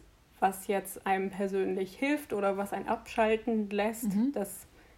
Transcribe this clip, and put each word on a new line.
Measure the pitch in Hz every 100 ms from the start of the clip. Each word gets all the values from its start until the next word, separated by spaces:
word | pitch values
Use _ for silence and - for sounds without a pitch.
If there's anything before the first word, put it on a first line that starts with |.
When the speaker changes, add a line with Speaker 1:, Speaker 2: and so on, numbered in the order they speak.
| - _ _ -
Speaker 1:
was | 196 190 -
jetzt | 196 190 - 196
einem | 190 190
persönlich | 190 196 196 190 190 190 -
hilft | 277 294 -
oder | 202 196 196
was | 202
einen | 196 -
abschalten | 233 - - 220 220 233 220 202
lässt. | 202 214 220 214 196
Speaker 2:
Mhm. | 262
Speaker 1:
Das | 285 196 - - - -